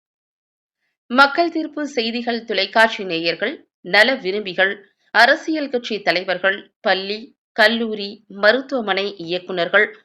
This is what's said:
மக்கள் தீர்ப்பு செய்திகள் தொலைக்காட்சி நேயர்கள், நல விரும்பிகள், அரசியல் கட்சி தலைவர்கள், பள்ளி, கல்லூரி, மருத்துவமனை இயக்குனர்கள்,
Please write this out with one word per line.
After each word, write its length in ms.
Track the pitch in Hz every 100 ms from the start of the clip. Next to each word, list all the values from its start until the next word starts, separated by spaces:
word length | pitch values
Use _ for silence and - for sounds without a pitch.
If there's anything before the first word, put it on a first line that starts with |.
| _ _ _ _ _ _ _ _ _ _ _
மக்கள் 460 | 247 285 339 339
தீர்ப்பு 360 | 330 302 294 294
செய்திகள் 560 | 254 226 240 240 233
தொலைக்காட்சி 640 | 226 190 196 226 226 - 190
நேயர்கள், 640 | 165 170 165 214 359 _ _
நல 340 | 175 202 233 262
விரும்பிகள், 760 | 185 208 190 175 190 202 - _ _
அரசியல் 580 | 214 247 311 - 311 277
கட்சி 320 | 247 240 208
தலைவர்கள், 720 | 175 170 190 180 190 202 - _
பள்ளி, 580 | 208 190 196 214 - _ _
கல்லூரி, 760 | - 214 226 226 208 202 214 _
மருத்துவமனை 880 | 196 208 254 269 262 208 190 202 202
இயக்குனர்கள், 760 | 165 180 180 185 170 202 208 -